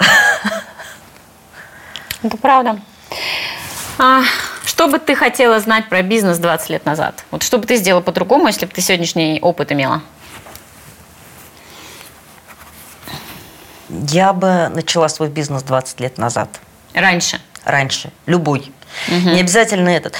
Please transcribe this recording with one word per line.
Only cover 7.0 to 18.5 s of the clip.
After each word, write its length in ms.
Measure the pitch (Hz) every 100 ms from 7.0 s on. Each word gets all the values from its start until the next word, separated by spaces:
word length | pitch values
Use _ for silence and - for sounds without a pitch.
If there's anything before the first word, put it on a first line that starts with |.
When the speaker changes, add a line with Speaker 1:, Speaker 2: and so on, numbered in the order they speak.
| - - -
Speaker 2:
Вот 100 | 156
что 160 | - 247
бы 80 | 214
ты 100 | 240
сделала 240 | 190 180
по-другому, 440 | 185 180 180 269 302
если 200 | - 175
бы 60 |
ты 80 | -
сегодняшний 600 | 180 185 170 175 156 156
опыт 300 | 175 170 143
имела? 300 | 143 131 151 - - - - - - - - - - - - - - - - - - - - - - - - - - - - - - - - - - - - - - -
Speaker 1:
Я 440 | 85 143 165 190
бы 360 | 185 185 180 160
начала 340 | 160 160 175 156
свой 200 | - 156
бизнес 340 | 147 143 139
двадцать 380 | 131 131 - -
лет 180 | 127 -
назад. 300 | 117 113 104 - - - _
Speaker 2:
Раньше? 480 | - 190 175 - - - -
Speaker 1:
Раньше. 460 | - 143 135 - - - -
Любой. 460 | 175 151